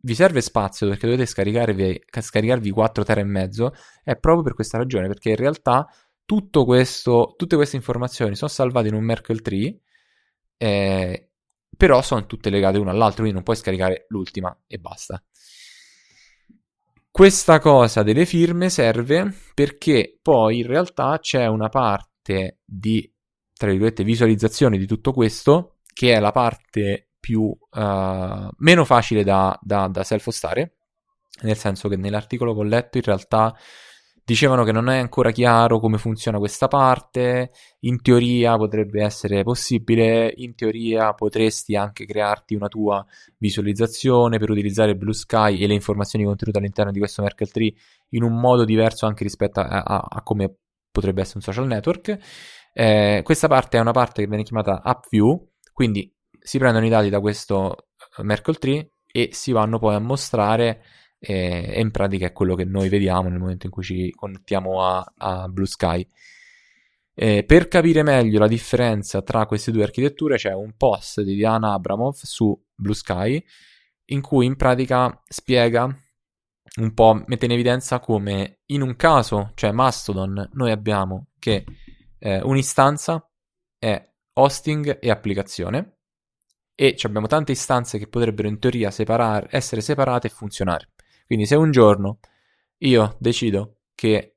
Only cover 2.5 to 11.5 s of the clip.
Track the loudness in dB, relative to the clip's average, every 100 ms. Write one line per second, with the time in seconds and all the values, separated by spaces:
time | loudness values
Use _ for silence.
2.5 | 0 0 0 0 0 -2 -2 -2 -2 -4
3.5 | -2 -4 -4 -20 _ -8 -2 2 2 0
4.5 | -4 -6 -4 -4 -4 -4 -6 -2 0 0
5.5 | -2 0 0 0 _ _ _ _ -4 0
6.5 | 0 4 4 4 -2 2 2 2 _ -2
7.5 | 0 0 -4 -6 -6 -6 -4 -4 -4 -8
8.5 | -2 -2 0 -2 -2 -2 -4 -4 -6 -4
9.5 | -4 -4 -8 _ _ _ _ _ _ _
10.5 | _ -4 -2 -2 -2 -4 -8 _ _ _